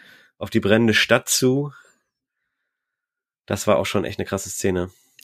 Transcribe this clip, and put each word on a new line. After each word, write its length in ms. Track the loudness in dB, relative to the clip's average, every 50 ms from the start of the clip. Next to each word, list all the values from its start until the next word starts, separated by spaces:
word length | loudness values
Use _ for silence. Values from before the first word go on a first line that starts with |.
| -20 -20 -20 -20 _ _ _ -14
auf 120 | -8 -4
die 100 | -2 -2
brennende 340 | 2 4 4 4 4 4 4
Stadt 340 | 2 2 2 2 0 0 0
zu. 440 | -2 0 2 2 2 0 -2 -4 -8 -16 -20 _ _ _ _ _ _ _ _ _ _ _ _ _ _ _ _ _ _ _ _ _ _ _ _ _ _ _ _ _ _ _ _
Das 200 | -6 -6 -4 0
war 120 | 2 2 2
auch 80 | 2
schon 180 | 0 -2 -2 -2
echt 140 | -4 -4 -6
eine 80 | -6
krasse 240 | -6 -6 -6 -6 -8
Szene. 400 | -8 -4 -4 -2 -2 -2 -4 -6 -10 _ _ _ _ _